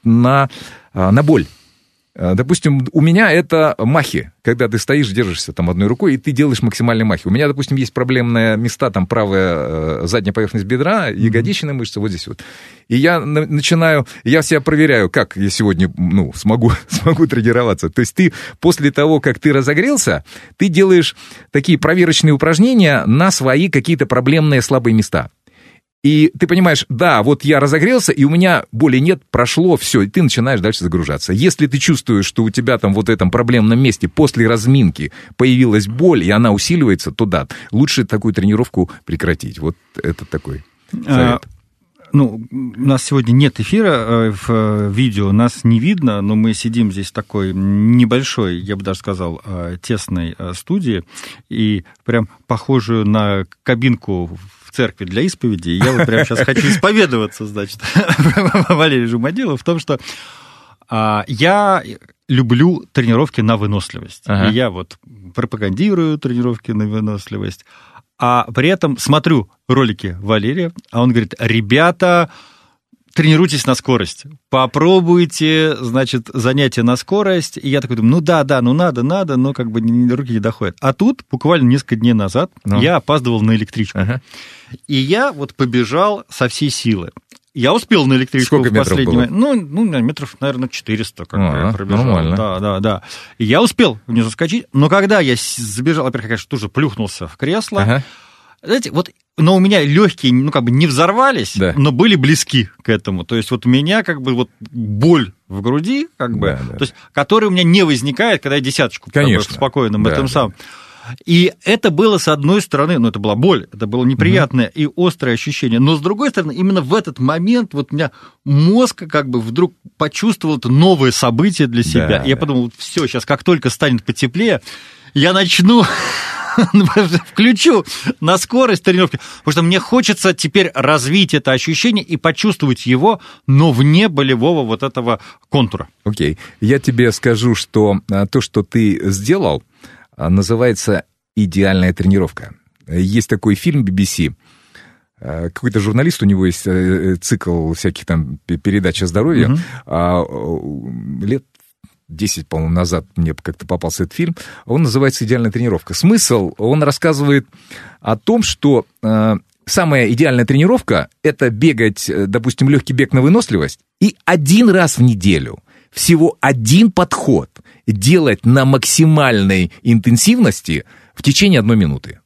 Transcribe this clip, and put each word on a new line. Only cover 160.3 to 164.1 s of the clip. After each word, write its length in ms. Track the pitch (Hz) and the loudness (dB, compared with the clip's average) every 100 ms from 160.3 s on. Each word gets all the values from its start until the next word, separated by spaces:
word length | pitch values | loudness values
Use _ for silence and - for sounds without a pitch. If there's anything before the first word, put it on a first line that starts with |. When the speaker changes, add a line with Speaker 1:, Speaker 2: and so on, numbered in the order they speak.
| 123 117 | 2 2
Speaker 1:
тренировка — 640 | 135 175 254 - 92 69 _ | 2 4 2 0 -2 -2 _
это 260 | 156 143 123 | -2 0 -2
бегать, 600 | 107 160 117 113 101 - | 2 0 2 0 -2 -4
э, 160 | 95 98 | -4 -2
допустим, 440 | 113 120 - 135 | -2 -2 0 2
легкий 240 | 139 - 131 | 2 0 -2
бег 160 | 131 | 0
на 100 | 131 | 2
выносливость 580 | 139 214 - 95 73 - _ _ | 4 2 2 -2 -4 -8 _ _
и 160 | 208 | -2